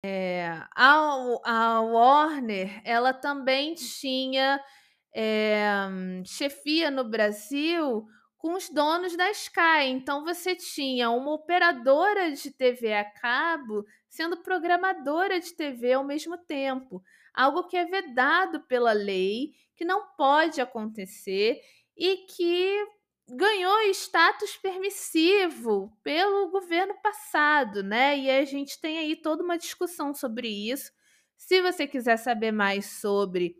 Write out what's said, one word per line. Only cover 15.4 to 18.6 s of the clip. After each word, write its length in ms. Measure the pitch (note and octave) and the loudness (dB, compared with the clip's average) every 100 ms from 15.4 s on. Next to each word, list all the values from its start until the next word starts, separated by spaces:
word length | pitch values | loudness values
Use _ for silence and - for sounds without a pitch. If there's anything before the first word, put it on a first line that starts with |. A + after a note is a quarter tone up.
| F4 | -4
T 180 | - D4+ | -8 -8
V 220 | A#3+ A#3+ | -4 0
ao 100 | B3+ | 0
mesmo 340 | C#4 D4 D#4+ F4 | 0 -6 -6 -12
tempo. 640 | F4+ C#4+ C4+ C4 C4 F#3 _ _ _ | _ -4 -4 -4 -8 -18 _ _ _
Algo 320 | - C4 D4+ F4+ | 0 2 2 -2
que 120 | F4+ | -2
é 80 | E4+ | -2
vedado 760 | F#4 F4+ B3 C4 E4 F#4 D4+ | -4 -4 0 2 4 2 -4